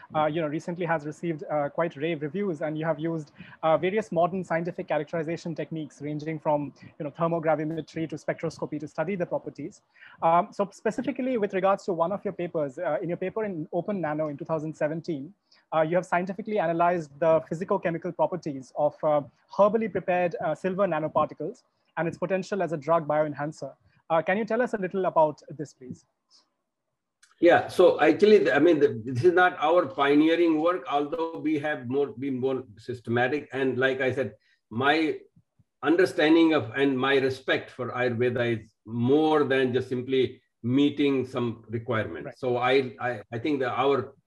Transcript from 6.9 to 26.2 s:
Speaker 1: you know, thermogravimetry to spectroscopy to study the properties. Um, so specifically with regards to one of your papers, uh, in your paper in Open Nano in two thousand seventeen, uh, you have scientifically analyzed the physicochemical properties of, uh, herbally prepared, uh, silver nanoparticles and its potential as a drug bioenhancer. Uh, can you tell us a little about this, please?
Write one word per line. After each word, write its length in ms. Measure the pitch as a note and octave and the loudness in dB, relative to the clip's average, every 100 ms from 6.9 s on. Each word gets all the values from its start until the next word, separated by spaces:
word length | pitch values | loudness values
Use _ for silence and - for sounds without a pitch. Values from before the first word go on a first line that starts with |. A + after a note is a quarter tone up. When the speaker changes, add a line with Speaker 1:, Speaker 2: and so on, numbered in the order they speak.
| - | -12
Speaker 1:
you 60 | D3 | -10
know, 40 | |
thermogravimetry 1000 | - E3+ E3 D#3+ D3+ D#3 D#3+ D#3 E3 D#3+ | -2 0 0 0 0 0 -6 -8 -8 -8
to 100 | D#3 | -6
spectroscopy 640 | - D#3 E3 - D#3+ D3+ | -6 -4 -4 -6 -8 -8
to 80 | D3+ | -8
study 280 | - D#3+ G3+ | -6 -4 -4
the 100 | E3+ | -4
properties. 560 | D3 - - D#3 - _ _ - - | -4 -8 -12 -14 -14 _ _ -20 -2
Um, 280 | E3 E3+ G#3 | 2 4 2
so 180 | - G3 | -2 -4
specifically 680 | - A3+ A#3 B3+ C#4 C4 B3 | -2 -4 -4 -6 -4 -2 -2
with 180 | G3 F#3+ | -2 0
regards 300 | F#3+ G3 - | 2 0 -2
to 80 | |
one 180 | E3 E3 | 0 0
of 120 | G3+ | -2
your 100 | G3+ | -6
papers, 440 | F3+ F3 E3 C#3+ C3 | -6 -4 -2 -4 -4
uh, 220 | F3 D3+ | -4 -2
in 80 | E3 | -4
your 80 | F3 | -4
paper 260 | F#3 A3 | -4 -4
in 240 | G#3+ F3 D3+ | -6 -6 -6
Open 260 | F3 E3+ G3+ | -6 -4 -4
Nano 280 | D#3 D3+ D#3 | -4 -4 -4
in 100 | C#3+ | -6
two 80 | E3+ | -6
thousand 300 | D#3+ D#3 D3+ | -4 -4 -4
seventeen, 580 | D3+ E3 E3 C#3+ D3+ - _ _ - D#3 | -4 -4 -6 -8 -8 -16 _ _ -4 0
uh, 60 | |
you 140 | D#3 F3 | 2 0
have 100 | E3+ | 0
scientifically 540 | F3 F3+ F#3+ G#3+ G#3 | -2 -2 -8 -4 -2
analyzed 500 | E3 E3+ F3 F3+ D3 C#3+ | 0 2 2 0 -4 0
the 220 | E3 D#3+ D#3 | 4 4 2
physicochemical 640 | E3 F#3+ G3 F3+ E3 F3+ E3+ | -8 -2 -2 -2 -4 -6 -2
properties 560 | D3+ F3 D#3+ C3+ B2 - | -2 -2 -8 -10 -10 -2
of, 200 | D3 - | -2 0
uh, 180 | D#3 D3 C#3 _ _ - | 0 0 -2 _ _ 2
herbally 340 | G#3 A3 A3 | 4 4 -2
prepared, 440 | F#3 F3 F3+ F3+ - E3+ | -4 -2 0 0 -2 -4
uh, 80 | |
silver 320 | D3+ F#3 F#3 G3 | -4 -4 -2 -2
nanoparticles 760 | D#3 D#3 D#3 D3+ D3 D#3 B3 _ _ _ - | -2 -2 -2 -2 -4 -10 -10 _ _ _ -6
and 100 | E3 | -4
its 100 | - | -4
potential 440 | F3 F#3+ - G3+ | -4 -4 -2 -4
as 120 | E3+ | -4
a 40 | E3 | -4
drug 300 | C3+ E3+ D3 | 0 0 2
bioenhancer. 680 | D3+ D#3 C#3+ D3 - C3+ - _ _ - | 0 0 -2 -8 -8 -14 -16 _ _ -2
Uh, 120 | E3 | 0
can 160 | D#3 G3 | 0 -2
you 60 | |
tell 180 | G#3+ A3+ | 0 -2
us 120 | B3 | -2
a 40 | G#3+ | -2
little 280 | F#3 F#3+ F3+ | -4 -2 0
about 360 | E3 D#3 D3 - D3 | 4 2 0 -14 -14
this, 160 | C#3+ | -14
please? 300 | - B2+ - _ _ | -14 -18 -18 _ _